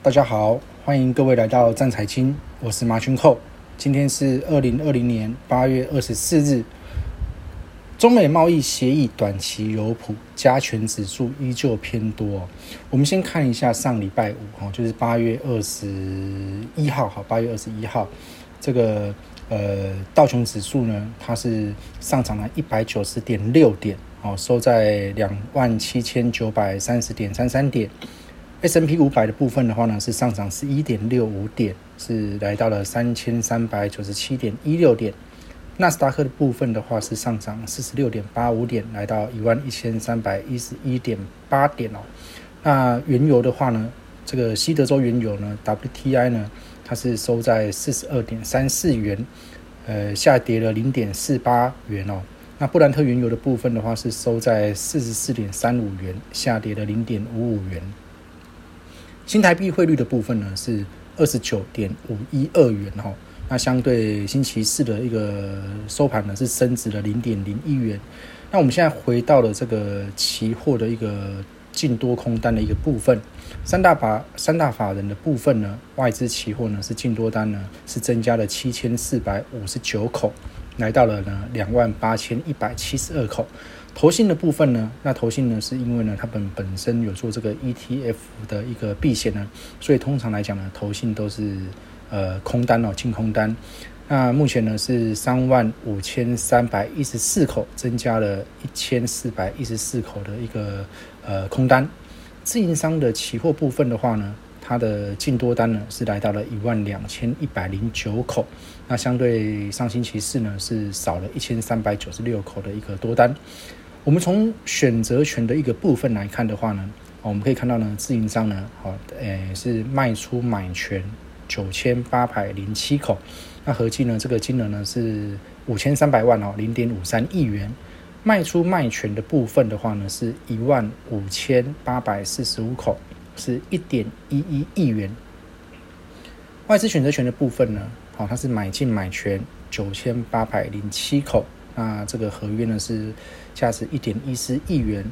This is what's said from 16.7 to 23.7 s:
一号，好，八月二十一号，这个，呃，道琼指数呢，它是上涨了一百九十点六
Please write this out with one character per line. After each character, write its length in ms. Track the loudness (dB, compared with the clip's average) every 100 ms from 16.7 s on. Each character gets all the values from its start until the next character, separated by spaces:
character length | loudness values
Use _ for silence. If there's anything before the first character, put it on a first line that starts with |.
| -2
一 120 | 0
号， 200 | 0 -2
好， 120 | -4
八 180 | -2 0
月 100 | 0
二 60 | -4
十 120 | -8
一 160 | -8 -4
号， 220 | -4 -4 -8 -18 -20 -20 -6
这 100 | 0
个， 420 | 4 4 2 -2 -8 -14 -18 -6
呃， 440 | -2 0 -2 -2 -6 2 6
道 100 | 6
琼 200 | 4 0
指 160 | -4
数 240 | -2 0 0
呢， 280 | -2 -4 -10
它 160 | -6 -4
是 380 | -2 -2 -2 -6 -14 -12
上 240 | 0 0
涨 140 | 0 -2
了 120 | -4 -6
一 60 |
百 240 | -2 -2 0
九 180 | -2
十 160 | -2 -4
点 320 | -2 -2 4
六 200 | 8 8